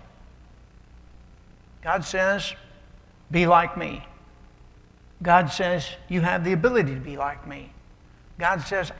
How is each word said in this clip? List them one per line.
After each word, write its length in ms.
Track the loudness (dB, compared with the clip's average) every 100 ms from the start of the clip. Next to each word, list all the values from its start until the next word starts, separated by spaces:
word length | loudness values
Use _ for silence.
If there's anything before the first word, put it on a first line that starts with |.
| -20 -20 -20 -20 -20 -20 -20 -20 -20 -20 -20 -20 -20 -20 -20 -20 -20 -10
God 220 | -4 -2
says, 520 | -2 0 2 0 -4 -12 -18 -20 -20 -20 -20 -20 -2
"Be 140 | 2 4
like 320 | 4 2 -6
me." 280 | -10 -10 -16 -20 -20 -20 -20 -20 -20 -20 -20 -20 -20 -6
God 260 | 4 6 4
says, 460 | 0 0 -2 -4 -12 -4
"You 100 | 0
have 220 | 2 2
the 80 | 0
ability 420 | 2 4 2 0
to 60 | -4
be 160 | -8 -6
like 320 | -6 -6 -12
me." 240 | -14 -16 -20 -20 -20 -20 -20 -20 -2
God 240 | 0 0
says, 300 | -2 -2 -2